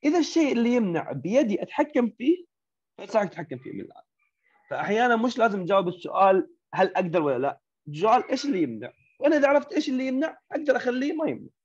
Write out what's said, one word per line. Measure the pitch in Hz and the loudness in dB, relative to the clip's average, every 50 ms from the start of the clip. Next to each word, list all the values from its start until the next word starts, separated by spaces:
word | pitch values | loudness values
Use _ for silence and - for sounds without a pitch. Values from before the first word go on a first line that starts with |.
| - | 0
إذا | 285 302 359 | 0 2 2
الشيء | 302 - - 330 320 277 254 | 0 2 2 0 2 2 2
اللي | 233 233 233 240 | 2 2 2 2
يمنع | 247 226 190 170 160 - - - | 2 2 0 -2 -2 -4 -4 -8
بيدي | 147 135 165 208 262 302 220 202 - - | -6 -4 0 2 2 2 2 0 -2 -4
أتحكم | - - - 320 - - 285 240 226 - _ | -6 -2 -2 -2 0 2 0 0 0 -2 _
فيه، | 233 269 339 359 359 _ _ _ _ _ _ _ _ _ _ - | 0 0 0 0 -2 _ _ _ _ _ _ _ _ _ _ -18
فأنصحك | 185 196 - 226 202 175 | -16 -2 0 0 0 0
تتحكم | - 165 165 - 135 120 | -4 -10 -12 -10 -12 -12
فيه | 131 - - | -12 -12 -12
من | 98 | -12
الآن. | - - - - - _ _ _ _ _ _ _ _ _ _ _ _ _ | -12 -14 -16 -20 -20 _ _ _ _ _ _ _ _ _ _ _ _ _
فأحيانا | 139 127 151 160 202 220 240 247 240 | -8 -6 -4 -2 0 2 2 2 2
مش | 226 226 254 233 262 | 2 2 -2 0 2
لازم | 226 226 190 202 180 | 0 0 0 -2 -2
تجاوب | 160 202 196 190 175 | 2 2 2 2 0
السؤال | 175 180 - 151 - 175 190 196 190 190 170 - - _ _ _ - | -6 -8 -10 -6 0 4 4 6 6 4 2 -2 -8 _ _ _ -2
هل | - 185 170 175 | 0 0 0 0
أقدر | 170 190 175 156 180 156 | -2 -2 0 0 0 0
ولا | 143 131 120 | 0 0 0
لا، | 131 139 - - _ _ _ _ _ 151 | -2 -4 -4 -6 _ _ _ _ _ -14
السؤال | 147 147 175 220 220 254 - - | -8 -2 0 2 2 2 2 0
إيش | - 262 277 | -4 -4 -2
اللي | 285 - 185 165 | -4 -2 -2 -2
يمنع؟ | 127 117 110 - - - _ _ _ _ _ | -2 -4 -8 -12 -14 -16 _ _ _ _ _
وأنا | - 285 320 | 0 2 2
إذا | 294 277 277 | 4 4 4
عرفت | 285 294 277 - - | 4 4 2 0 -4
إيش | 302 294 - | -4 -2 -2
اللي | 262 254 262 | -2 -4 -2
يمنع، | 262 254 262 302 320 - _ _ _ - | -2 -2 -2 -2 -4 -6 _ _ _ -10
أقدر | - 311 294 254 | -8 0 0 0
أخليه | 247 - 254 240 254 262 294 320 | 0 0 -2 -2 -2 -2 -4 -4
ما | 302 320 - | -4 -4 -4
يمنع. | 131 - - - _ _ | -6 -8 -12 -18 _ _